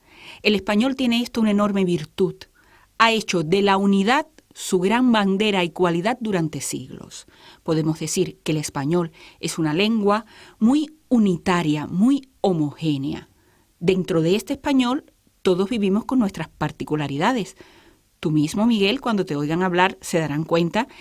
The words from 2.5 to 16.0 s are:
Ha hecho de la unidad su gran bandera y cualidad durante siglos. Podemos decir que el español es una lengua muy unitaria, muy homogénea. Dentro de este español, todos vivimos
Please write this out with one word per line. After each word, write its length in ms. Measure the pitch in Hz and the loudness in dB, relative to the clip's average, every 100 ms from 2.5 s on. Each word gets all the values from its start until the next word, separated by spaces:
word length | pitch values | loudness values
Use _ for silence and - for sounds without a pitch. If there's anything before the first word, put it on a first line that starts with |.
| _ _ _ _ _ | _ _ _ _ _
Ha 140 | 226 | 2
hecho 300 | 220 220 175 | 2 -2 -2
de 180 | 156 196 | 0 2
la 160 | 202 196 | 2 2
unidad 500 | 202 196 196 277 320 _ _ | 4 2 2 0 -2 _ _
su 260 | - - 185 | -14 -4 0
gran 340 | 190 233 254 | 2 2 2
bandera 500 | 220 196 190 214 196 | 2 2 0 0 0
y 60 | 175 | -2
cualidad 480 | - 180 170 190 254 | 0 0 0 -2 -4
durante 400 | 220 185 156 143 | -4 -2 -2 -4
siglos. 680 | - 139 127 - - - - _ - - | -8 -10 -12 -16 -18 -20 -20 _ -20 -14
Podemos 360 | - 160 160 156 | -4 -2 0 -2
decir 400 | 156 - 160 - | -4 -2 -4 -4
que 80 | - | -4
el 60 | 156 | -4
español 540 | 147 143 135 175 165 - - - | -4 -4 0 0 -2 -8 -20 -12
es 200 | 165 - | -10 -4
una 140 | 156 | -2
lengua 520 | 156 214 226 202 208 220 - - _ | 0 0 2 2 0 -4 -18 -20 _
muy 380 | 220 294 311 - _ | 2 2 0 -8 _
unitaria, 800 | 247 208 170 - 175 156 151 147 | 2 2 2 0 0 0 -2 -2
muy 400 | 175 233 277 - _ | 2 2 2 -2 _
homogénea. 880 | 202 170 147 - 160 143 139 - - _ _ _ _ _ | -2 0 -2 -2 -4 -2 -4 -8 -12 _ _ _ _ _
Dentro 420 | 170 185 175 165 | -2 0 0 0
de 140 | 160 202 | 2 0
este 180 | - | -2
español, 520 | 277 302 269 240 277 - _ _ _ | -6 0 0 0 -2 -6 _ _ _
todos 280 | - 180 196 | 0 0 0
vivimos 340 | 240 196 202 | 0 0 0